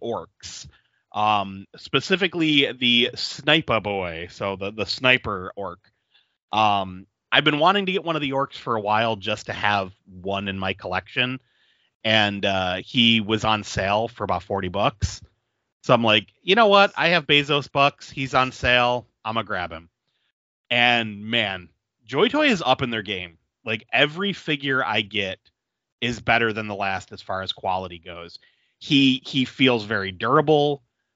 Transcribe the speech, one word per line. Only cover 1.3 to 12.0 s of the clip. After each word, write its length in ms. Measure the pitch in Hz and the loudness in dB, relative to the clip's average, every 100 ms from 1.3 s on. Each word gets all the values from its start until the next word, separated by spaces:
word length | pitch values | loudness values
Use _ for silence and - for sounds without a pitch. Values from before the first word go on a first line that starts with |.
| 104 98 98 98 - | 2 0 -8 -14 -20
specifically 920 | - 139 - 180 190 175 160 147 139 | -4 -2 0 0 0 0 2 4 2
the 380 | 127 123 120 120 - | 2 2 4 2 -2
Sniper 640 | - - - 156 151 113 | -10 -4 2 2 2 -2
Boy, 480 | 101 101 90 80 87 | 0 -4 -4 -8 -12
so 280 | - 101 98 | -8 -6 -4
the, 140 | 95 | -6
the 140 | 110 101 | -6 -6
sniper 680 | - 131 127 120 98 92 - | -2 2 2 0 -8 -8 -10
orc. 240 | 95 90 _ _ _ _ _ _ _ | -12 -12 _ _ _ _ _ _ _
Um, 560 | 107 107 101 95 92 95 _ _ | 2 4 4 0 -8 -16 _ _
I've 140 | 135 147 | 2 2
been 140 | 147 | 4
wanting 260 | 165 202 190 | 4 2 0
to 40 | |
get 100 | 185 | -4
one 120 | 160 156 | -2 -4
of 60 | |
the 100 | 143 | -2
orcs 240 | 135 139 - | -2 -4 -6
for 200 | - 113 | -4 -2
a 60 | |
while 340 | 101 107 117 107 | 0 0 0 -2
just 320 | 98 107 - | -4 -6 -8
to 60 | |
have 400 | 95 104 104 95 - _ | -4 0 0 -2 -10 _
one 420 | 92 90 98 98 | -14 -8 -6 -4
in 120 | 98 | -4
my 140 | 95 | -4
collection, 640 | 98 98 92 - - 127 131 _ _ _ _ _ _ | -6 -6 -6 -6 -4 -4 -6 _ _ _ _ _ _